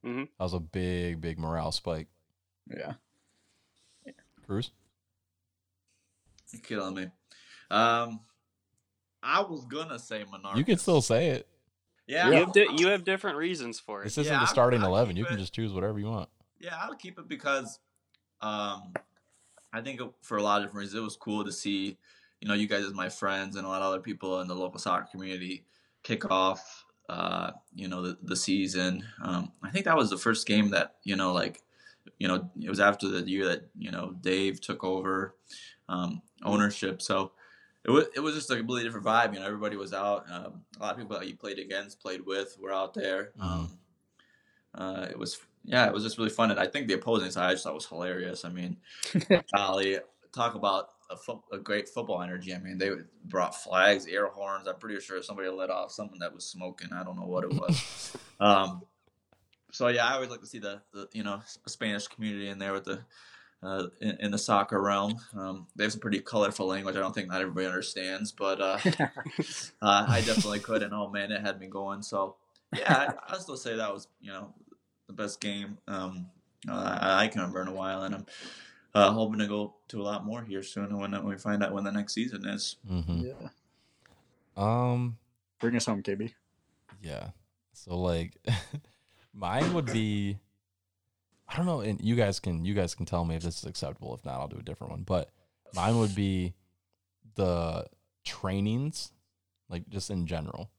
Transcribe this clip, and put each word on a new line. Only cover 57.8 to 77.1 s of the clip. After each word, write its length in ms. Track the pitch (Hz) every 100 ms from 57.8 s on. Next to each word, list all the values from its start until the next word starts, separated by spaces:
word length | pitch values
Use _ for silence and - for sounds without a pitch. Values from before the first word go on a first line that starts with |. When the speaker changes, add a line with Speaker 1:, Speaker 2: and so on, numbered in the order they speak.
| - - - -
Speaker 2:
<laughs> 180 | - -
Speaker 4:
Um, 440 | 104 98 95 90 - _ _ _ _ _ _ _ _
so 160 | - 123
yeah, 180 | 120
I 80 | 117
always 160 | 135 127
like 120 | 120
to 40 |
see 140 | 104 113
the, 220 | 101 101 _
the, 140 | 101 98
you 120 | 110
know, 140 | 104 101
s-, 140 | - - -
Spanish 400 | - 113 101 101
community 420 | - 107 101 101
in 100 | 98
there 120 | 98
with 120 | 98
the, 140 | 95 120 - - - - - _
uh, 240 | 92 95 90 -
in, 180 | 110 87
in 120 | 104
the 60 | 101
soccer 420 | - 104 101 104
realm. 340 | 101 101 104 117 -
Um, 320 | 107 95 95 -
they 80 | -
have 60 | 107
some 80 | 107
pretty 180 | 113 98
colorful 480 | - 113 101 101 95
language. 280 | 98 98
I 40 | 95
don't 140 | 95
think 140 | 98 92
not 120 | 92
everybody 240 | 95 87
understands, 640 | 92 92 - 95 92 95 104
but, 300 | - 98 95
uh, 160 | 98 101
Speaker 3:
<laughs> 180 | 185 - 139 - - - - - - _
Speaker 4:
uh, 240 | 104 101 107
I 140 | 117
definitely 380 | 113 110 107 104
could. 240 | 110 110
And 100 | 101
oh 160 | 104 98
man, 220 | 101 101
it 100 | 101
had 180 | 104 95
me 80 | 92
going. 340 | 98 98 101
So 320 | 104 104 95 - _ _ _
yeah, 380 | - - 139 139 - -
I, 60 |
I'll 60 | 190
still 180 | 175 135
say 180 | 120
that 160 | 113 107
was, 140 | 98 - _
you 100 | 104
know, 220 | 95 98 - - - _ _ -
the 60 |
best 260 | 98 101 -
game, 360 | 104 101 104 101 -
um, 400 | 98 92 92 90 _ _ _ -
uh, 280 | 98 98 95
I, 220 | 95